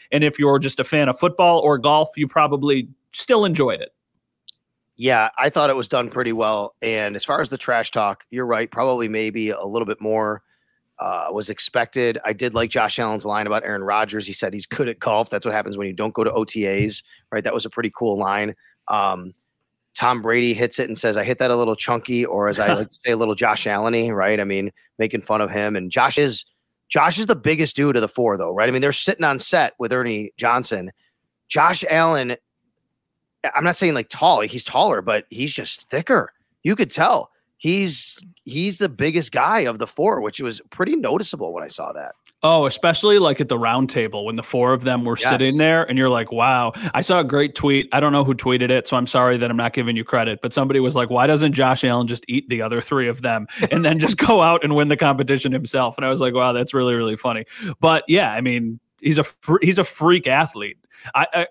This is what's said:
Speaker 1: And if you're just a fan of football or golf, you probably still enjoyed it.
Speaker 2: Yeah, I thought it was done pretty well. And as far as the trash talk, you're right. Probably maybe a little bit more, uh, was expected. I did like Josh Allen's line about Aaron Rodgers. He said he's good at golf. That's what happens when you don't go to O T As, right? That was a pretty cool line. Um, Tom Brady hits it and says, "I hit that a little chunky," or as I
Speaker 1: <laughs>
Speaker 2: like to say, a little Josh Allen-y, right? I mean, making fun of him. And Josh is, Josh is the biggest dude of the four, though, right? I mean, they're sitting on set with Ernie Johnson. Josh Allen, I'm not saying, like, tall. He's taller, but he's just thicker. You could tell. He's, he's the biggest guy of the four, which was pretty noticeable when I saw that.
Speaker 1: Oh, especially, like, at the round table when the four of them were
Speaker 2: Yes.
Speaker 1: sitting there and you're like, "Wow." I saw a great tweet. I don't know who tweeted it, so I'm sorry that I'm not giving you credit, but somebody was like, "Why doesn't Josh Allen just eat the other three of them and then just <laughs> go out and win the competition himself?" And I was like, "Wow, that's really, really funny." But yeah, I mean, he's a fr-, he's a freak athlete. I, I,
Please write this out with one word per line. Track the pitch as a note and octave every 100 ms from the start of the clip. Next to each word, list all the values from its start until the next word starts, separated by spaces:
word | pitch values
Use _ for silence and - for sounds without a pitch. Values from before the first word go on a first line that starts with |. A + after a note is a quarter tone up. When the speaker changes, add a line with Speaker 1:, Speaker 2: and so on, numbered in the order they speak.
| -
Speaker 1:
And | D3
if | D3+ D3
you're | D3 C#3
just | C3+ -
a |
fan | - G#3 E3
of | F3
football | F3+ F3+ F3 E3+
or | D3 C3+
golf, | C#3+ D3+ D#3 D3+
you | C#3
probably | E3 D3 C#3+ C#3+ C3+ C3+ - _
still | - - A3+
enjoyed | G3 D3 B2+ F#2
it. | - _ _ _ _ _ - - _ _ _ -
Speaker 2:
Yeah, | B2+ A#2+ A2 -
I | C#3
thought | D#3+ D3
it | C3
was | A2+
done | C3 A#2+
pretty | B2+ A#2+
well. | A2+ A2 G#2+ G#2 -
And | A2+ A2 G#2 G2+
as |
far | - D3+
as | C3
the | B2+
trash | - A#2 A2
talk, | A#2+ G#2 G2 -
you're | B2 B2
right. | A2 A#2
Probably | A#2 C3 B2+ A2
maybe | A2 A2 A2 G#2+
a | G#2
little | G2+ A2+ G#2+
bit | G#2+
more, | G#2+ A2 G#2+ G#2 _ _ _ _ _ -
uh, | F#2 F2+ D#2+
was | G2+ G#2+
expected. | G#2 - B2 A#2 C3 A#2+ A2+
I | G#2+
did | G#2+ B2
like | A2+ A#2
Josh | B2+ G#2+ -
Allen's | A2 G#2+ G#2
line | G#2 G#2
about | G#2+
Aaron | G#2 G2+
Rodgers. | G2 G#2 G#2+ G#2+ G2+
He |
said | F#2+ G2+
he's | G2+
good | - - B2
at | A2+
golf. | - G#2+ A#2
That's | G#2
what | A#2
happens | G#2+ G2+ G2+
when | G2
you |
don't | F#2 A2
go | A2+
to | A2
O | A2
T | G#2+ A2+ G2
As, | G2 G#2+ G#2+ - _ -
right? | G#2+
That | A2+
was | A2+ A2+
a |
pretty | - A2+
cool | - A#2 G2+
line. | G2 G2+ G#2 - _ _ -
Um, | G#2+ G2 F2+ F2+ - _ _ _ _ _
Tom | - B2 A#2+
Brady | A2+ A#2+ A#2+
hits | G#2+ A#2+ -
it | A#2+
and | G#2+
says, | A#2 G#2
"I |
hit | G#2+ B2
that | B2+
a | A#2+
little | A2+ G#2+
chunky," | - A#2+ - A#2+
or | A#2+ G2+ G#2
as | G#2
I | G#2
Speaker 1:
<laughs> |
Speaker 2:
like | G2+ G#2+
to |
say, | - B2
a | A2+
little | A2
Josh | G2+ A#2 G#2+ G#2+
Allen-y, | G2+ A2+ A#2 A#2
right? | G2+ F#2+ G#2+
I |
mean, | G2 G2 G2+ - _ -
making | A2 A2+
fun | - G#2+
of | G2+
him. | G2+ G#2 G2+
And | F2+
Josh | B2+ C3 D3
is, | C#3+ A2 - _ _ _ -
Josh | D3+ D#3+ F3
is | G#3+
the | E3+
biggest | D3 D#3+ D3+ -
dude | C#3+ A#2+
of |
the | G#2+
four, | - A#2 G2
though, | E2+
right? | F#2+ A#2
I |
mean, | B2+
they're | C#3+
sitting | C#3+ - F#3
on | D#3 C3+
set | - F3 B2 -
with | A#2
Ernie | B2+ A#2+ G#2+ G#2 -
Johnson. | A#2+ B2 A#2+ G2+ F#2 - _ _ _ _ -
Josh | D3+ E3 F#3 -
Allen, | D#3+ E3 D3+ B2 B2 _ _ _ _ _ _ _ _ _ _ C#3
I'm | C#3+
not | E3+ E3+
saying, | F3+
like, | C3+ A2
tall. | - E3 C3
He's | G#2+ A#2+
taller, | - C3 G3+ G#2+
but | F#2+ G#2 -
he's | G#2+ C#3+
just | - - - -
thicker. | C#3+ F3 G#3+ - _ _ _
You | -
could | G#3+ E3
tell. | - F#3+ G3 - _ _ _
He's, | D#3+ F#3+ F#3+ C3+ - - - _
he's | A#2+ C#3 G3 F3+
the | F#3+
biggest | B2 D3+ E3 -
guy | C3+ D3 A3
of | B2+ A2
the | A2+
four, | - F#3+ C#3+
which | G#2+ -
was | B2 A2 -
pretty | - F#3 D#4+
noticeable | A#2+ E3 G#3 - E2+
when | E2+
I | D2+
saw | - D2
that. | C#2 C#2 - _ _
Speaker 1:
Oh, | D#3 E3 C#3+
especially, | - E3+ E3 G#3 G#3
like, | E3 C3+
at | C3
the | A#2+
round | A2+ B2 C3
table | A#2+ A2 G#2 G#2+
when | A2+
the |
four | - B2+ B2
of | C3
them | C3 B2
were | A#2+ A2+
Speaker 2:
Yes. | C3
Speaker 1:
sitting | B2 C3 D3
there | D#3+ E3 D#3+
and | B2+
you're | C3
like, | A#2+ A2
"Wow." | A#2 B2+ B2+ A#2 D#3+ F#3+
I | -
saw | F#3 F3+
a |
great | C3+ C#3+ D3
tweet. | - C#3+ C#3 -
I | C3
don't | D3
know | C#3+
who | C3+
tweeted | B2+ B2+ B2+ B2
it, | B2+ -
so | B2+
I'm | B2
sorry | C3 B2+ B2
that | A#2+
I'm | A#2
not | A#2
giving | C#3 A#2+ A2+
you |
credit, | A2+ B2 A2+ G2+
but | A#2+
somebody | C#3 C3+ C3+
was | B2+
like, | B2+ A#2+
"Why | B2 C#3+
doesn't | D3+ D3+
Josh | C3 B2+ C3
Allen | B2+ A#2+ A#2+
just | A#2 -
eat | B2+ C#3
the | A#2
other | A2 A#2+
three | - C#3 A#2+
of | A#2+
them | B2 A2+ G#2+ - A3+
and | -
then | D#3 D#3+
just | D#3 G3
<laughs> |
go | - G#3
out | E3 E3+
and | D3 D3
win | D3
the | D3
competition | D3+ C3+ C3 C3+ C3+
himself?" | B2+ A#2 C3+ A#2+ B2+
And |
I | C3
was | C3
like, | B2+
"Wow, | B2+ B2+
that's | A#2+ B2
really, | C3+ B2
really | A#2+ A2+ A2
funny." | B2+ A2 A2 - G3+ C3+
But | D#3+ D#3 -
yeah, | F3+ C3
I | A2
mean, | B2+ A#2+ A#2 A2+ _ _
he's | C#3 D3
a |
fr-, | C3+ - - -
he's | E3+ G3
a |
freak | F3 - D#3+ F3+ C3+
athlete. | C#3 E3 G#2+ G#2 - _ - -
I, | C3+ E3
I, | E3+ E3+